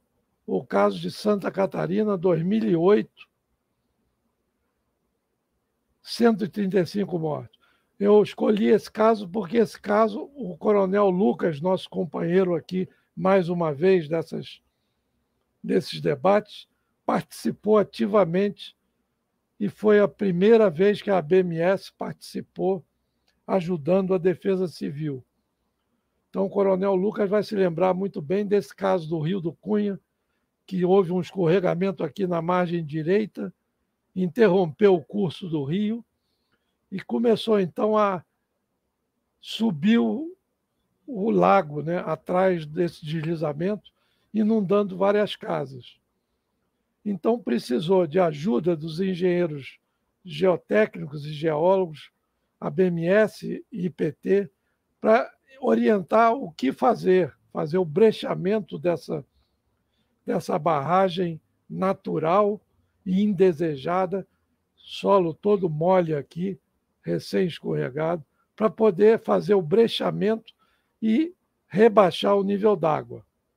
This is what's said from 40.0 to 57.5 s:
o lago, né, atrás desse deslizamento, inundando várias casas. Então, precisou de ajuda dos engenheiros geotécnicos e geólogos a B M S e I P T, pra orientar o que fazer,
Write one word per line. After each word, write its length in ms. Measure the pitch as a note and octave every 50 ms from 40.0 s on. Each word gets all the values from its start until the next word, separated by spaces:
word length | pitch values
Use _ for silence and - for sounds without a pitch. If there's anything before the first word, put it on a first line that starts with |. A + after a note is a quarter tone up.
| A#3 A3 G#3 C4 D#4+ E4+ F#4 - _ _ _ _ _ _ _ _ _ _ _ _ _
o 240 | D4+ B3+ F#3+ G3 A3+
lago, 520 | G#3 F3+ F3 F#3 G3 G3 E3 D3 D3 D3
né, 160 | C#3+ D#3+ F3 F3+
atrás 680 | - E3 D#3 - _ - F3+ F3+ F#3+ F#3+ F3+ E3 D#3
desse 400 | D3 D3+ F3+ F3 E3+ - - D#3+
deslizamento, 840 | D3 D#3+ E3 D3+ D#3+ E3+ D#3 E3 D3+ C#3+ D3 E3+ G3 G#3+ G#3 - _ _ _ _ _ _ _ _ _ -
inundando 640 | G#3+ G#3+ G#3+ A3+ A3 G3 D#3+ G3+ G#3 G#3 F#3 F#3+
várias 400 | F3 G3 G3+ G3+ G#3 G#3 - -
casas. 640 | - G#3 A3 E3+ D#3 C#3+ C3 C3+ B2 - - - _ _ _ _ _ _ _ _ _ _ _ _ _ _ _ _ _ _ _ _ _ -
Então, 340 | G#3 G3 - - A3+ A#3 A#3
precisou 680 | - A#3+ A#3+ A3 - - B3 A3+ D#3+ E3+ G3 F#3 F3 D3
de 100 | C#3+ F#3+
ajuda 560 | F3+ E3 D3+ C#3+ D3+ A3 A#3+ A#3 D3+ F3+ E3+
dos 240 | D3 D#3 E3 D#3 E3
engenheiros 800 | G3 F#3+ F#3 D#3+ F#3 F3+ F3 F3 F3 D#3 D3+ C#3 B2+ - - _ _ _ _ _ _ _ _ _ -
geotécnicos 1000 | F3+ D3+ D3 F#3+ F#3 E3+ - - - G3+ G#3+ G#3+ - - F3+ E3+ C#3+ C#3+ D3+ C#3
e 80 | D3+
geólogos 800 | D#3 C#3+ E3 D#3+ D3+ D3 E3 F#3 G3 F#3+ F#3 D#3+ D3+ C3+ - - _ _ _ _ _ _ _ _ _ _
a 100 | - D3+
B 140 | D3 E3+ F#3
M 220 | F3+ F3 E3 E3
S 580 | F3 G3 G#3+ G#3+ G3 - - E3+ - - - - _
e 160 | B3+ F#3+ E3+
I 40 | F3
P 220 | - - F3+ D3+
T, 380 | - _ - - F#3+ G3+ G3 - _ _ _ _ _ _ _ _ _ _
pra 300 | - A3 A3 B3 - - - _ _ _ C4+ C4+
orientar 720 | C#4 A#3 A3+ A#3 A#3+ A#3 G#3+ G3 F3 - - A3 A#3 A3+ A3+
o 160 | C#4 A#3+ E3+
que 220 | - - B3+ C4+
fazer, 600 | - - C4 B3+ - D3 D#3+ F#3 F#3 F#3 E3+ C3 - _ _ _